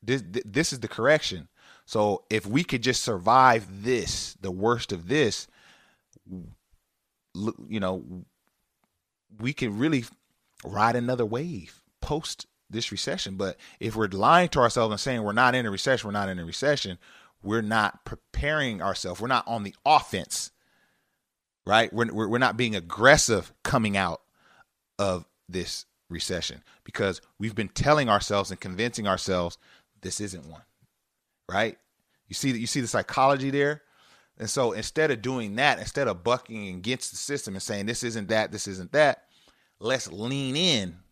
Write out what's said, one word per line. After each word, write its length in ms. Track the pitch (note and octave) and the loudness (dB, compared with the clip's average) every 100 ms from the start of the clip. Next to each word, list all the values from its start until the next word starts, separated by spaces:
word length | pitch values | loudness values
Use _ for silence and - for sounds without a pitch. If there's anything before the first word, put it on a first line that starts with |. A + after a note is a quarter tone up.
This, 200 | G#2 C3+ | 0 -2
th-, 220 | A#2+ A#2+ A2 | -2 -8 -4
this 260 | G#2 E3 | -2 -2
is 80 | C3+ | -2
the 80 | A2 | -8
correction. 600 | - A#2 D3+ - F2+ D2 _ - - | 0 4 4 2 -8 -12 _ -20 -20
So 400 | _ A2+ G#2 F#2+ _ | _ 2 2 2 _
if 160 | G#2+ G2+ | -4 0
we 180 | B2 | -2
could 180 | F3 C3 | 0 -2
just 200 | A#2 B2 | 0 -2
survive 800 | - G#2 F2 B2+ C3 A#2 F#2+ F#2+ | -2 -2 4 8 8 6 2 -8
this, 520 | G#2+ B2 E2+ - - - | -2 0 0 -6 -8 -10
the 100 | G2 | -8
worst 420 | F#2 G#2+ A#2+ - | 0 2 2 -2
of 160 | F#2 E2+ | -8 -2
this, 400 | C#3+ B2+ - - _ - - _ _ _ _ _ F#2 E2+ - _ _ _ _ _ _ _ - | 2 2 0 -10 _ -20 -20 _ _ _ _ _ -14 -14 -20 _ _ _ _ _ _ _ -8
l-, 180 | G#2+ - - | -6 -8 -8
you 120 | A2 | -4
know, 440 | F#2+ F#2 C2 F2+ - _ _ _ _ _ _ _ _ _ _ G#2+ | -4 -4 -8 -16 -16 _ _ _ _ _ _ _ _ _ _ -8
we 140 | A#2+ | -6
can 260 | - B2 G#2 | -4 -4 0
really 260 | C#3+ D3 A2+ _ _ _ _ _ | 2 0 -2 _ _ _ _ _
ride 320 | - G2+ A2 A#2+ | -10 2 4 4
another 300 | A#2+ B2+ A2 | 0 0 0
wave 560 | A#2 E3+ C3+ D#2+ - _ _ | -2 -4 -8 -12 -20 _ _
post 460 | - D3+ D#3 - - _ _ | -4 -4 -4 -12 -14 _ _
this 220 | A2 - | -8 -6
recession. 440 | G2+ - C3+ - F#2+ | -6 -4 -4 -6 -4
But 200 | G2 - - - | -4 -4 -16 -8
if 160 | - A2 | -6 0
we're 120 | G#2+ | 0
lying 420 | F#2+ A2+ E3+ F3 | 2 6 6 6
to 100 | D3 | 4
ourselves 320 | A#2+ B2 A2+ | 4 4 0
and 80 | G#2 | 0
saying 220 | - B2 | -2 -2
we're 100 | G#2 | -2
not 220 | G#2+ B2+ | 4 4
in 120 | B2+ A#2 | 4 0
a 40 | |
recession, 360 | G2 - B2+ G#2+ | -4 0 0 0
we're 60 | |
not 160 | G#2 G2 | -4 -4
in 100 | F#2 | -4
a 60 | |
recession, 540 | E2 D#2+ C3+ C#3+ G2 F2 _ - - _ | -8 -2 0 0 -2 -10 _ -20 -20 _
we're 200 | G2 A2 | -2 -2
not 420 | G#2+ A2 G#2 - | 0 2 2 -2
preparing 800 | - - _ - C#3+ D#3 C3+ G#2 | -14 -14 _ -4 -2 -2 -2 -2
ourselves. 380 | F#2 F#2+ F#2 F2+ | -4 -4 -6 -6
We're 80 | A#2 | 0
not 200 | B2+ - | 0 0
on 160 | A2+ | -4
the 100 | G2+ - | -6 -4
offense, 680 | - D3 - G2 D#2 - - _ _ _ _ _ _ _ _ _ _ _ - | 4 4 4 -6 -4 -8 -8 _ _ _ _ _ _ _ _ _ _ _ 2
right? 260 | G#2+ A2+ | 2 4
We're, 200 | G#2+ A#2 | 0 -2
we're, 160 | G#2 A2 | 0 0
we're 100 | A#2 | 2
not 180 | B2+ A2 | 2 0
being 200 | A#2+ G#2 | -2 -2
aggressive 760 | E2+ F2+ A#2+ D3 - G#2 - _ | -6 4 8 8 6 2 0 _
coming 340 | - C3+ A2 G2 | -2 0 2 2
out 260 | F#2 E2 _ _ _ _ _ _ _ _ | 0 -2 _ _ _ _ _ _ _ _
of 280 | G2+ F2+ E2 _ _ | -2 -2 -6 _ _
this 380 | F2+ E2 - - _ _ | -8 -6 -8 -12 _ _
recession 540 | E2+ - F2+ - B1+ _ _ | -8 -4 -4 -6 -10 _ _
because 360 | - - G2+ F2+ _ _ | -16 -2 -2 -2 _ _
we've 160 | A2 | -6
been 140 | G2+ G2+ | -4 -6
telling 400 | - C#3 D3+ C3 | 0 4 4 6
ourselves 420 | G2+ - G2+ F#2+ | 4 4 0 0
and 100 | F#2+ | -6
convincing 480 | G2+ F#2 A#2 A#2 G#2 | -10 -4 -4 -2 0
ourselves 500 | F#2+ - F#2 F2 - _ - _ _ | 0 0 0 -2 -6 _ -20 _ _
this 200 | F#2 - | -10 -8
isn't 260 | G#2 F#2 D2 | -8 -10 -16
one, 160 | D#2+ _ _ _ _ _ _ _ _ - | -20 _ _ _ _ _ _ _ _ -4
right? 260 | F#2 A2+ - _ _ _ _ _ | 0 0 -2 _ _ _ _ _
You 60 | |
see 180 | F#2+ C#3 | -4 -2
that, 60 | A#2+ | -2
you 80 | A2+ | -2
see 140 | D3 | -2
the 60 | A#2 | 0
psychology 640 | A2 F#2+ - C3+ C#3 C3+ | -2 -2 2 4 4 0
there? 320 | C#3 C#3+ D3 _ _ _ _ _ _ | 0 0 -2 _ _ _ _ _ _
And 100 | A2+ | -6
so 240 | - B2 | 0 0
instead 380 | G2+ - - D#3 | 0 -6 0 2
of 100 | B2 | 2
doing 360 | A2 C3 A2 G#2 | -2 -4 -4 0
that, 240 | C#3+ A2 | 2 2
instead 260 | G#2 - C3+ | -2 -2 -2
of 160 | F#2 | 0
bucking 460 | F2+ B2+ - A2+ G2+ | 0 0 -2 -12 -10
against 420 | F2+ F#2+ B2+ - | -8 -6 -6 -6
the 60 | - | -10
system 380 | - C#3 - | -6 -6 -6
and 80 | F#2+ | -10
saying, 240 | - G#2 G2+ | -6 -6 -4
"This 180 | A#2 | -4
isn't 240 | A#2+ A2+ G2 | -6 -6 -2
that, 240 | A2 G#2 | 0 0
this 160 | G#2 - | -4 -8
isn't 240 | F#2+ F2+ | -10 -4
that," 320 | C#3+ D3+ - _ _ _ _ _ _ | 4 4 2 _ _ _ _ _ _
let's 320 | G2+ C3 - | -4 -2 -4
lean 420 | E2+ A2+ C#3 C3+ | -8 -6 -4 -4
in 440 | C3+ F3+ C3 F#2+ E2+ _ | 0 2 0 -2 -10 _